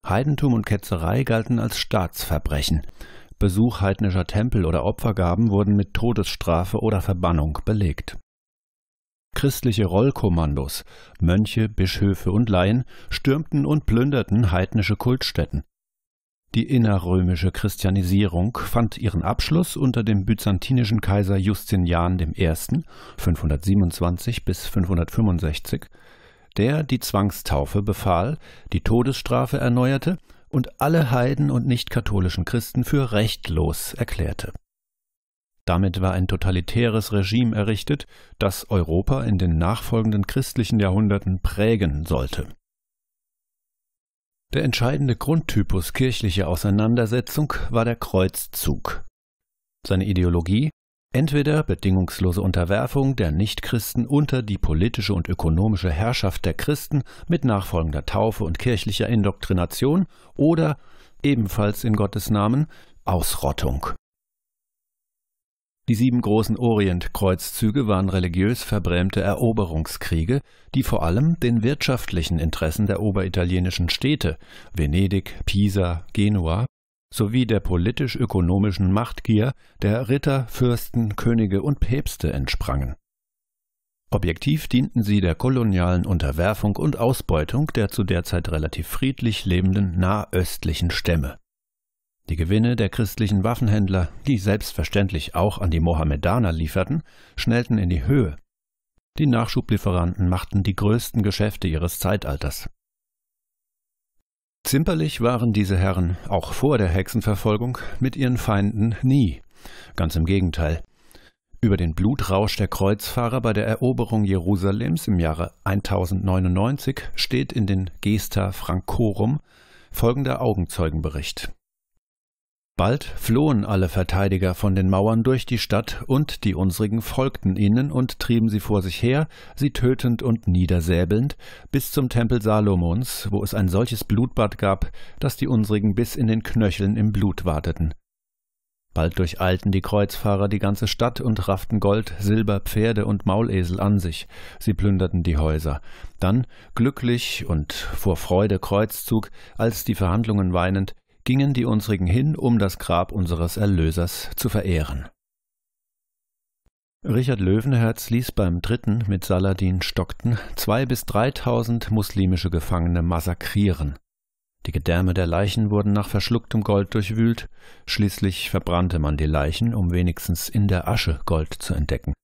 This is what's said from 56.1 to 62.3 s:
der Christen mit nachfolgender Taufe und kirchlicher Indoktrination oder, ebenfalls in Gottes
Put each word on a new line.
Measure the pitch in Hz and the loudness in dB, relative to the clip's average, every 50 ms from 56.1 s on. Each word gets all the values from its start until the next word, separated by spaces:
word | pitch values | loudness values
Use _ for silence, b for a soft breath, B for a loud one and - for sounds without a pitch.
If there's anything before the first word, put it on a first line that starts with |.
| 131 - - 95 - - - | 0 0 -2 -2 -2 -2 -2
der | 90 80 | -2 -2
Christen | - - - 147 139 - - - 143 - B B B B | -2 -2 -2 -2 -2 -4 -2 -2 -2 -2 B B B B
mit | - 170 165 - | -2 -2 0 2
nachfolgender | 127 107 98 95 - - 85 80 80 73 73 - | 2 0 0 -2 0 -2 0 0 0 -2 -4 -4
Taufe | - - 107 107 113 113 - 107 | -2 0 0 0 0 0 -2 -4
und | 82 85 | -4 -4
kirchlicher | - - 123 120 98 - 113 104 - 104 | -2 0 0 0 0 -2 -2 -2 -2 0
Indoktrination | 101 120 110 98 101 - - - - 92 90 87 - - - 123 135 156 185 185 b b b b b b | 2 2 2 2 2 -2 -4 -4 -2 0 0 0 -2 -2 0 0 2 2 2 0 b b b b b b
oder, | - 139 156 170 160 160 156 147 b b b b b b b b b | 2 2 4 4 4 2 0 -2 b b b b b b b b b
ebenfalls | - 143 143 117 107 95 - - 104 104 104 - - | 0 0 2 2 0 0 0 0 0 0 0 -2 0
in | 117 107 | 0 2
Gottes | 104 104 98 - 131 - - | 2 0 0 -2 -4 -2 0